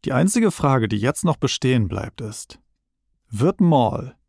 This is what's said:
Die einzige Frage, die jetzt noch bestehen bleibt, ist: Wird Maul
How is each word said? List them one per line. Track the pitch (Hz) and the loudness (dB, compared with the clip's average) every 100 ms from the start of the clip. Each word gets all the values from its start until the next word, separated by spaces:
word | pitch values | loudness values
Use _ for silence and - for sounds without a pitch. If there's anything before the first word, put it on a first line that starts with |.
| - | -2
Die | |
einzige | 127 190 240 220 | 0 2 2 0
Frage, | - 143 131 110 | 2 0 2 0
die | 104 | 0
jetzt | 117 - | -2 0
noch | 175 147 | -2 0
bestehen | 139 - 131 127 98 | -2 -2 0 0 0
bleibt, | 95 - - | -4 -8 -10
ist: | 110 104 - - _ _ _ _ _ _ _ | -12 -12 -18 -20 _ _ _ _ _ _ _
Wird | 104 151 190 | 0 0 4
Maul | 175 147 113 - 127 - | 4 4 2 -2 -10 -16